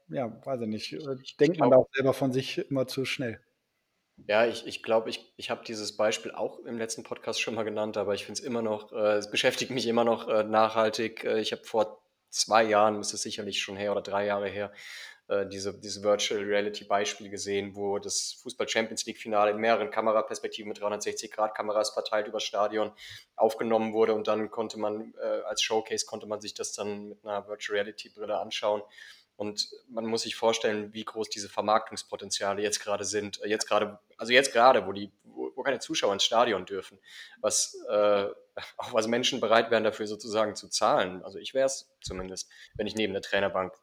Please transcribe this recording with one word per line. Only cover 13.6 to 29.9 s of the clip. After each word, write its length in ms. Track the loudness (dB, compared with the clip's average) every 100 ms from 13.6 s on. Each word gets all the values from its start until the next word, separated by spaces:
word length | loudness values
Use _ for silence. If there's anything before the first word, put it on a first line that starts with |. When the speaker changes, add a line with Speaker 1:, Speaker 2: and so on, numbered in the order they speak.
Speaker 2:
schon 160 | -4 -4
her 140 | -2
oder 120 | -2
drei 220 | 0 0 0
Jahre 220 | 0 -2
her, 240 | -4 -6 -8 -16 -16 -16 -18 -2
äh, 180 | -2 -2
diese, 320 | -4 -6 -6
diese 240 | -10 -2
Virtual 380 | 2 2 2 -2
Reality 440 | 2 2 0 -4
Beispiel 440 | -2 0 0 -4 -10
gesehen, 480 | -8 -2 -2 -2 -4
wo 220 | -2 -2
das 400 | -2 -4 -6 -8
Fußball 260 | -12 -6 -2
Champions 360 | 0 0 -4 -8
League 120 | -10
Finale 320 | -2 2 4
in 80 | 4
mehreren 320 | 2 2 2
Kameraperspektiven 800 | 0 2 2 0 -6 -8 -8 -10
mit 120 | -6
dreihundertsechzig 500 | -4 -2 -4 -6 -8
Grad 240 | -2 -2
Kameras 360 | -2 -2 0 0
verteilt 360 | -2 -2 -2 -2
übers 180 | -4
Stadion 480 | -4 0 0 2 -2 -4 -18 -20 -16
aufgenommen 580 | 0 2 2 2 2 2
wurde 220 | 2 4
und 140 | 2 0
dann 220 | 0 -2
konnte 280 | -4 -6 -4
man, 360 | -4 -4 -8 -8
äh, 220 | -4 -4
als 200 | -4 -4
Showcase 440 | 0 0 0 -4 -4
konnte 200 | -8 -6
man 140 | -8
sich 140 | -8
das 180 | -8 -8
dann 360 | -6 -6 -6 -10
mit 160 | -12
einer 240 | -6 -6 -6
Virtual 280 | -8 -2 -2
Reality 320 | -2 -6 -16
Brille 300 | -12 -4 -4
anschauen. 440 | -4 -2 0 0 -2 -16 -20 -20 _ -8
Und 300 | -6 -4 -8 -10 _